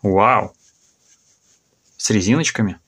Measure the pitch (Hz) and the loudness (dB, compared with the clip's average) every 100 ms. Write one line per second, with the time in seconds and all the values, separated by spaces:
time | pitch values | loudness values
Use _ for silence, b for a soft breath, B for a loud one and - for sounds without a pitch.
0 | 107 95 107 123 - _ _ _ _ _ | 0 2 2 2 -2 _ _ _ _ _
1 | _ _ _ _ _ _ _ _ _ _ | _ _ _ _ _ _ _ _ _ _
2 | - 110 92 135 160 - 107 87 | -2 -2 0 0 -2 -4 -4 -6